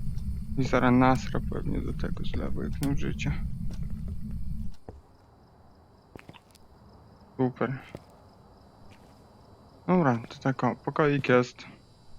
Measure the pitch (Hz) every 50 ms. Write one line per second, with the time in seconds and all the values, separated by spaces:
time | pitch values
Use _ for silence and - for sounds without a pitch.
0 | - - - - - - - - - - - - 131 127 - 127 127 127 123 123
1 | 131 127 131 131 - - - - - - - 117 - - - - - - - -
2 | - 87 - - - - - - - - - 71 65 - - - 147 139 143 -
3 | - - - - - - 73 - - - - - - - - - - - - -
4 | - - - - - - - - - - - - - - - - - - - -
5 | - - - - - - - _ - - - - - - - - - _ - -
6 | _ _ - - - - - - _ _ - - - - - - - - - -
7 | - - - - - - - - 131 127 127 - 123 113 135 127 - - - -
8 | - - - - - - - - - - - - - - - - - - - -
9 | - - - - - - - - - - - - - - - - - - 180 185
10 | 170 135 120 113 113 - - - - 135 127 - - 120 117 - - - 143 -
11 | 160 147 143 139 135 - 127 123 123 - - - - - - - - - - -
12 | - - -